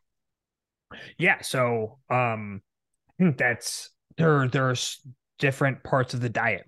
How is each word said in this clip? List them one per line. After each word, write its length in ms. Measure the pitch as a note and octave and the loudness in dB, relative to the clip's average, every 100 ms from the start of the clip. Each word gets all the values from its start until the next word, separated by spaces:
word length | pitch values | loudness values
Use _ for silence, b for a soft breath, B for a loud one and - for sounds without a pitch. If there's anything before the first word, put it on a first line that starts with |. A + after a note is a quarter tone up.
| _ _ _ _ _ _ _ _ - B B - | _ _ _ _ _ _ _ _ -20 B B 0
Yeah. 220 | F3 E3 | 2 2
So, 560 | - C3+ B2 A2+ A2 - - | 0 0 2 0 -4 -8 -4
um, 540 | B2 A#2+ A2 G#2 G2 _ _ _ _ _ - | 0 0 -2 -8 -12 _ _ _ _ _ 2
I 60 | |
think 140 | F3+ C3 | 2 4
that's, 520 | B2+ A#2 - - - _ _ - | 0 0 -6 -10 -14 _ _ 0
there, 300 | E3 D3 B2+ | 2 4 2
there's 540 | C#3 C3 A#2+ - - C3 - _ - | 2 0 0 -4 -8 -18 -20 _ -2
different 420 | C#3 - C#3 B2 | -2 2 0 0
parts 320 | - C3+ B2 | -2 0 0
of 60 | B2 | -2
the 80 | A#2+ | -4
diet, 340 | A2+ A#2 G2 | 0 0 -2